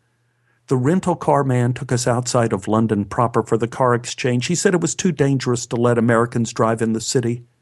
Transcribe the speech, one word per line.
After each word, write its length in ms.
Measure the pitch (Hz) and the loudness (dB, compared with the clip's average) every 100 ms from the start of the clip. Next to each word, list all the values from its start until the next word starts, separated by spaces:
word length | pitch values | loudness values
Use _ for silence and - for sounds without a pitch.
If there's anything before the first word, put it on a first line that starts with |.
| _ _ _ _ _ _ - | _ _ _ _ _ _ -4
The 80 | 131 | 0
rental 400 | 127 185 185 165 | 2 0 0 -2
car 300 | - 143 135 | 0 2 2
man 260 | 123 120 | 2 0
took 200 | 123 127 | -2 -4
us 140 | 120 123 | -2 0
outside 440 | 120 123 127 113 | -2 0 0 0
of 160 | 104 104 | -2 0
London 380 | 107 113 104 101 | 0 2 0 -2
proper 360 | - 117 120 | -2 0 0
for 160 | 110 113 | 0 -2
the 120 | 117 | -2
car 260 | - 127 120 | 0 0 0
exchange. 520 | 120 - 131 123 - | -2 -4 -2 -2 -2
He 80 | - | 0
said 180 | 202 | 2
it 80 | 180 | 2
was 140 | - - | -2 -2
too 180 | 185 | -2
dangerous 520 | 151 139 135 131 123 - | 0 0 0 0 -4 -4
to 100 | 117 | 0
let 200 | 120 117 | 2 2
Americans 540 | 113 113 120 120 113 | 4 4 2 -2 -4
drive 300 | - 113 113 | 0 0 2
in 100 | 113 | -2
the 80 | 110 | -2
city. 460 | - 135 120 120 - _ | 0 -2 -2 -6 -12 _